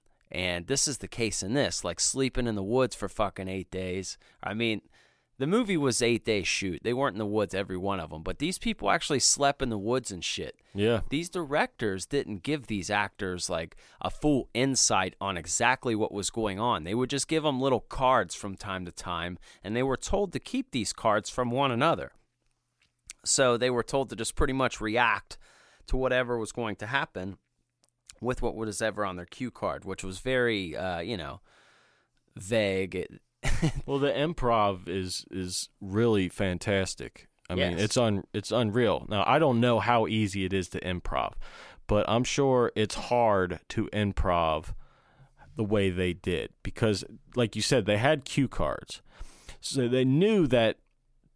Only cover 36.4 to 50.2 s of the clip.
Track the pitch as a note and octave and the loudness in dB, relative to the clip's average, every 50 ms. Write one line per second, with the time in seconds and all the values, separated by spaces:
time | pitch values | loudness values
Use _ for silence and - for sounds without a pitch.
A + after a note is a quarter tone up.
36.4 | G#2 F#2 F2+ F2 - - G2+ G2 F#2+ - - - A#1+ A#1 - - - _ _ _ | 0 0 0 -2 0 0 2 2 0 0 -4 -8 -12 -14 -14 -18 -20 _ _ _
37.4 | _ - F2 B2 C#3 F#2 E2+ E2 G2+ G#2 - C3 A#2+ A2 G#2 G2 - - - G#2+ | _ -6 -4 -2 -2 -2 0 0 0 2 2 2 4 4 2 0 -2 -4 -6 -6
38.4 | G2 - G#2 A#2+ A#2+ G#2+ G2 B2 B2 G#2+ F2 C2+ - - G#2+ G2+ F#2+ - B2 D3+ | -4 0 0 2 2 2 2 2 4 4 2 2 -2 -4 0 0 2 4 4 4
39.4 | D#3+ C#3+ B2 A#2 A#2+ B2 A#2+ A2 F#2+ A#2 A#2+ A#2+ A2 - A2 A2 G#2+ G2 F#2+ G2 | 4 4 4 4 4 4 4 4 4 4 4 4 4 2 2 2 0 0 0 -2
40.4 | F#2+ F#2 G2 G2 F2 - - F#2+ - F2 F#2 F2 - - - C2 A1+ G1+ - - | -2 0 0 0 -2 -2 -6 -6 -4 -4 -4 -4 -4 -2 -2 -2 -2 -2 -4 -8
41.4 | - - - - - - - - - - G#2 G#2 - - G#2+ A#2+ B2 - - - | -10 -10 -14 -18 -20 -20 -20 -18 -4 0 2 2 4 4 2 2 2 2 2 2
42.4 | C#3 C3+ C3 B2 A#2+ - - G2+ G#2+ G2 - - - - B2 B2 A#2 A2+ G#2 G2 | 4 4 6 4 4 2 2 0 0 0 -2 -6 -2 0 2 4 6 6 6 4
43.4 | F#2 F2 F2 D#2+ - _ - - G#2+ - - G#2+ G#2 G2+ F#2+ - - G2 F2 E2+ | 4 2 -2 -6 -8 _ -4 -4 -4 -2 0 0 0 0 0 0 2 2 4 4
44.4 | E2+ D#2+ D#2 D#2 D#2+ - - - - - _ _ _ _ _ _ - _ _ _ | 4 2 2 0 -2 -6 -10 -10 -12 -16 _ _ _ _ _ _ -20 _ _ _
45.4 | - - - - A2+ G2 G#2+ G#2 G2 F#2+ F2+ F2+ F#2 F2+ F2 F2 - F#2 F2+ D2+ | -20 -14 -4 -4 0 2 2 4 4 4 2 2 0 0 0 -2 -2 -2 -2 -2
46.4 | G#1+ - - _ _ - - - A#2+ A2 G#2 F2+ - - - - - - - B2 | -2 -4 -10 _ _ -8 -2 0 2 2 2 0 -2 -8 -16 -20 -20 -8 -2 0
47.4 | A#2+ G#2+ - A2 G#2 - D3 B2+ G2 F#2+ G#2 G#2 A2+ C#3+ D#3 C#3+ - - - - | 0 0 0 -2 0 2 2 2 4 4 2 2 4 2 2 2 -2 -2 0 0
48.4 | C3+ A#2 - - D#2+ C#2 - - - - - - - - - - - - - - | 0 0 0 -2 -2 -2 -2 -4 -8 -12 -14 -16 -16 -20 -16 -16 -14 -14 -14 -20
49.4 | - - - - - - - C3+ B2 A#2 B2 C3 C3 C3 C3 D3+ | -20 -20 -20 -12 -10 -4 -2 0 2 2 4 4 4 6 6 6